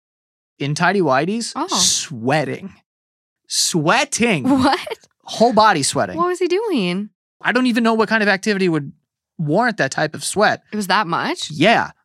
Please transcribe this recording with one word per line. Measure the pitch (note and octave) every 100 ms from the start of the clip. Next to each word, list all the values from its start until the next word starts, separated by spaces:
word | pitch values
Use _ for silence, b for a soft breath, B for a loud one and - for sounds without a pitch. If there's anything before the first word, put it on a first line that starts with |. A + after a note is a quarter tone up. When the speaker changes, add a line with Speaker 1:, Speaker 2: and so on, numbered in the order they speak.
| _ _ _ _ _ -
Speaker 1:
in | C#3+ D3+
tidy | F3 F#3+
whities, | D#3+ C3 E3 A3+ A3 -
Speaker 2:
Oh. | F4+
Speaker 1:
sweating. | C4 - - - B2+ A#2 D#3 C3 C3 - - _ _ _ _ _ _ -
Sweating. | - - E3+ D3+ A3+ D4 - A#3 E3 B3+
Speaker 2:
What? | C4+ C4 D#4+ - A4+ _ _
Speaker 1:
Whole | - - A#3
body | G#3+ G#3+ F3
sweating. | C3 C#3+ G2+ F#2
Speaker 2:
What | F4+
was | F4+
he | F4+
doing? | F4+ A4+ D4+ F3+ F3+ G#3 _ _ _
Speaker 1:
I | E3
don't | A3 B3+
even | A#3
know | A3+ A3+
what | G#3+
kind | A3+
of | G#3
activity | F#3+ A3 G3 F#3
would | D#3 C#3+ - _ _ _ -
warrant | D3+ F3 A#3+ -
that | C3+
type | - D#3
of | D3+
sweat. | - F#3 G#3 - _
Speaker 2:
It | G#3+
was | F#3
that | F#3+ E3+
much? | D#3 F3 F4+ -
Speaker 1:
Yeah. | D3 F#3 G3 D2+ -